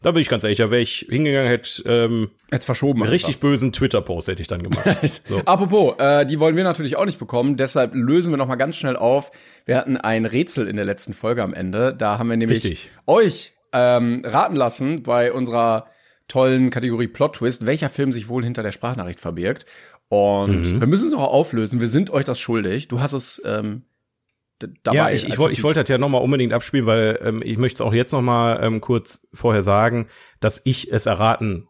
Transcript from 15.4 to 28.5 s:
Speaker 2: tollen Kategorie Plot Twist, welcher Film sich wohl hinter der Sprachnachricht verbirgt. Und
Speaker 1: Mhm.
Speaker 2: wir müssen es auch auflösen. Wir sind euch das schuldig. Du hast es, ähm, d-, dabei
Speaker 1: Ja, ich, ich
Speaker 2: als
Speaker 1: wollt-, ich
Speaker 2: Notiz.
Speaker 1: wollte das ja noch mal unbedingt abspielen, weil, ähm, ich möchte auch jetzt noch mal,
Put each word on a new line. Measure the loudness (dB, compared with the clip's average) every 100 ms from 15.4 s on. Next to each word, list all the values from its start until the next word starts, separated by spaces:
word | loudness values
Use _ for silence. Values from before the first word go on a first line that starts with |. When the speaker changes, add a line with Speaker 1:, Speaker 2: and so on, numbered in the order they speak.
| -2 0 2 0 -4 _ _ _ _
Speaker 2:
tollen | 2 2 4 2
Kategorie | 0 -2 -2 -4
Plot | 0 -2 0
Twist, | -4 -2 -2
welcher | -2 -4
Film | -2 -2
sich | -2 -6
wohl | -4
hinter | -4 -4
der | -6
Sprachnachricht | -6 -8 -6 -8 -10
verbirgt. | -10 -6 -4 -4 -10 -20 -20 -20 _
Und | 2 4 2 2 0 0
Speaker 1:
Mhm. | 0
Speaker 2:
wir | 2
müssen | 2 2
es | 0
auch | 2
auflösen. | 2 0 -2 -2 -2
Wir | 0
sind | 0 0
euch | -2 -2
das | -6
schuldig. | -2 -2 0 -4 -4
Du | -4
hast | -4
es, | -4 -8 -8
ähm, | -6 -4 -4 -8 -14 _ _ _ _ _ _ _
d-, | -18 -8
dabei | 0 2
Speaker 1:
Ja, | 2
ich, | 0
ich | -2
Speaker 2:
als | 0
Speaker 1:
wollt-, | 0
ich | 2
Speaker 2:
Notiz. |
Speaker 1:
wollte | 0 0
das | 0
ja | 0
noch | 2
mal | 0
unbedingt | 2 0 0
abspielen, | -2 -2 -2 2
weil, | 2 2 0
ähm, | -2 -4
ich | -4 -2
möchte | -2 0
auch | 0
jetzt | 0 0
noch | 0
mal, | 0 2 2